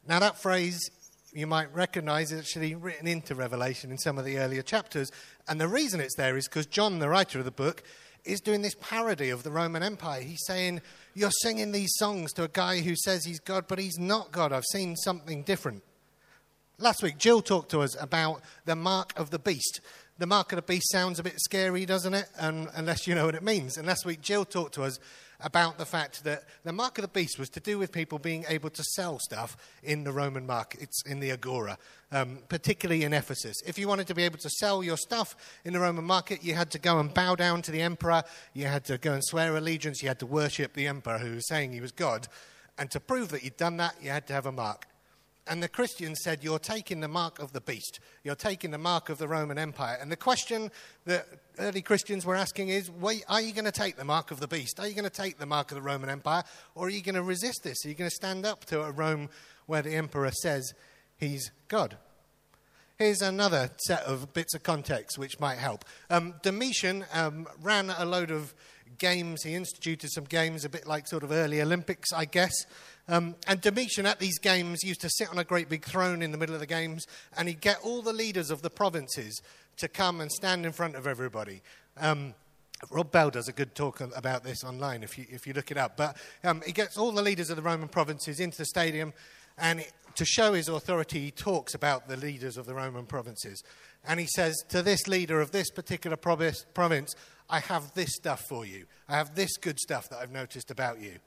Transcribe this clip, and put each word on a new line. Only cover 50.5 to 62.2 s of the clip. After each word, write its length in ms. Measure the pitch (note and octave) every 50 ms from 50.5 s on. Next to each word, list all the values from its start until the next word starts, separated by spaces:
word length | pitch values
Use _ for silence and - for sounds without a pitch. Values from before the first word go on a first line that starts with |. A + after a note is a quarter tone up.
| A#3 A3 A3 G#3 - - - - - _ _
that 220 | E3+ F3+ F3 - - - - _ _ - -
early 240 | F#3+ G#3 F#3 G3 E3+
Christians 420 | - G#3 F#3+ - - G3+ F#3+ E3+
were 80 | F3+ F#3
asking 360 | F#3+ F#3+ - - - G3 F#3+
is, 200 | F#3+ G3+ F#3+ F3
"Wait, 340 | E3+ F3 F3 G#3 A3+ G#3+ - -
are 100 | F#3+ A3
you 140 | A3 A3+ G#3
gonna 180 | A3 G#3+ G#3
take 240 | - - G#3 G3 -
the 80 | - C#3
mark 280 | C#3+ D3 E3 D#3+ -
of 80 | D#3 C3
the 80 | D3
beast? 320 | C3+ E3 D#3+ B2+ A#2 - -
Are 80 | G3
you 80 | G#3+ G3+
gonna 160 | G#3 G3+ F#3+
take 260 | - - G3 F#3+ E3
the 80 | - C#3+
mark 240 | C#3+ D3+ D3 C#3 -
of 60 | C#3+
the 80 | C#3 C3+
Roman 260 | C#3 C#3+ C3+ C3+ C3+
Empire? 340 | C#3 C#3+ - D3 D#3+ F3 F3 - - - - - _
Or 140 | E3 F3+
are 20 | F#3
you 140 | G3+ G3+ F3
gonna 180 | F#3+ F#3+ F3+
resist 400 | F3+ F#3 F#3 F3 G#3 B3+ A#3+ -
this? 160 | - D3+ B2 - -
Are 40 | D3
you 40 | D3+
gonna 160 | D3+ F3+ E3+
stand 340 | - - - F#3+ F#3+ F#3+ F#3+
up 220 | G#3+ G#3 - -
to 160 | - E3 D3+
a 100 | D3+ D3+
Rome 380 | C#3 D3 D#3 D#3 D#3 D3 D3 C#3+ - - - - - - _
where 160 | - D#3+ D3+ C#3+
the 120 | D3+ D#3
emperor 360 | D#3 D#3+ C#3+ - C#3+ C#3 C3+
says 420 | B2+ - - E3+ D3 C#3 B2+ B2+ - - - - - _ _ _ _
he's 360 | _ D#3 C#3+ C#3 C#3 B2 A2+ _ _ _
God?" 320 | _ G#3+ A3 D#3+ A2 - - _ _ _ _